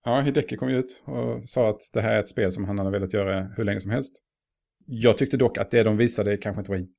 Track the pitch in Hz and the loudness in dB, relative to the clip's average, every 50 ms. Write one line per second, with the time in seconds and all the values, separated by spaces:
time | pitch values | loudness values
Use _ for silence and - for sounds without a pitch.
0 | _ 123 120 135 139 147 135 151 - - - - 131 131 131 127 127 - - - | _ 0 0 2 2 2 0 0 -2 -2 -6 -4 -2 0 0 0 -2 -4 -10 -18
1 | _ - 135 123 120 120 117 120 113 120 - 135 120 107 107 - - - - 110 | _ -10 -6 -4 -4 -4 -6 -6 -10 -6 0 2 2 2 0 -2 -10 -6 -4 -2
2 | 104 110 110 110 101 - - - 110 92 92 - 98 98 101 101 98 95 98 104 | 0 2 2 0 0 -2 -2 0 0 0 0 -2 -4 -4 -2 -2 -2 -2 -2 -2
3 | 98 92 - 104 98 98 98 95 95 95 - - 113 101 104 98 92 98 113 135 | -4 -2 -2 -2 0 0 -2 -4 -4 -6 -6 -4 -2 -2 -2 -4 -4 -4 -4 -4
4 | 131 - _ _ _ _ _ _ _ _ _ _ _ _ _ _ _ - 131 110 | -4 -6 _ _ _ _ _ _ _ _ _ _ _ _ _ _ _ -12 -6 4
5 | 110 120 110 - 139 131 - 123 127 117 - - 101 - - 117 110 110 107 104 | 6 6 6 6 2 0 2 2 2 2 2 0 -4 2 4 4 4 4 4 4
6 | 120 120 - - 104 101 104 101 - 107 95 104 95 98 98 92 90 90 _ | 2 2 2 0 0 0 0 -2 -4 -6 -6 -6 -6 -4 -4 -4 -6 -8 _